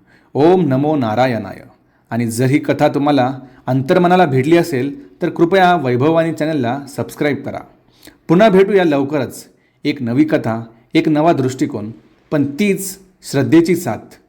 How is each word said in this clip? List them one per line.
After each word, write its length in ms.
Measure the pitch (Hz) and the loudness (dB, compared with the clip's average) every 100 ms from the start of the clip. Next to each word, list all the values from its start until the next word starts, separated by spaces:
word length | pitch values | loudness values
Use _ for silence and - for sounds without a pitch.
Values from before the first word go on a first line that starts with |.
| _ _ _ | _ _ _
ओम 320 | 127 160 185 151 | 0 4 4 2
नमो 300 | 131 147 156 | 0 0 -2
नारायणाय. 640 | 113 107 131 110 98 - - _ _ _ _ | -2 0 0 -2 -8 -14 -20 _ _ _ _
आणि 160 | 117 117 | -4 -4
जर 180 | 107 | -2
ही 140 | 131 143 | 0 0
कथा 300 | 147 139 147 | 0 0 0
तुम्हाला 500 | 139 143 143 127 135 - - - | 0 0 0 0 -4 -14 -14 -4
अंतर्मनाला 600 | 131 135 180 175 185 165 | -4 0 2 4 4 2
भिडली 300 | 131 139 170 | 2 2 2
असेल, 680 | 165 160 143 139 - _ | 2 -2 -4 -8 -18 _
तर 60 | 170 | -6
कृपया 480 | 156 165 190 180 175 | 0 2 4 4 2
वैभववाणी 560 | 131 123 147 165 165 | 0 0 2 2 0
चॅनलला 480 | 156 156 156 117 135 139 | -2 -4 -2 -2 -4 -8
सबस्क्राईब 540 | - 117 - 147 131 | -10 -10 -4 -4 -4
करा. 160 | 117 98 - _ _ _ - _ - | -8 -12 -14 _ _ _ -20 _ 0
पुन्हा 200 | 170 - | 4 6
भेटूया 360 | 185 196 202 | 6 4 2
लवकरच 600 | 175 143 139 151 117 - - _ _ _ | 2 0 0 -4 -4 -10 -20 _ _ _
एक 180 | 147 143 | -6 -4
नवी 220 | 117 123 | -2 0
कथा, 400 | 156 147 120 113 117 - _ | 2 0 -2 -6 -8 -20 _
एक 140 | 156 165 | -2 0
नवा 240 | 151 151 | 2 2
दृष्टिकोन, 580 | 135 127 - 143 110 104 117 _ _ _ | 0 -2 -4 -6 -6 -12 -14 _ _ _
पण 160 | 156 143 - | -4 -2 -2
तीच 400 | 208 185 - - _ _ - | -2 -2 -6 -14 _ _ -6
श्रद्धेची 460 | 139 120 160 170 160 | -4 2 2 4 0
साथ 400 | 127 104 - - | -4 -8 -12 -20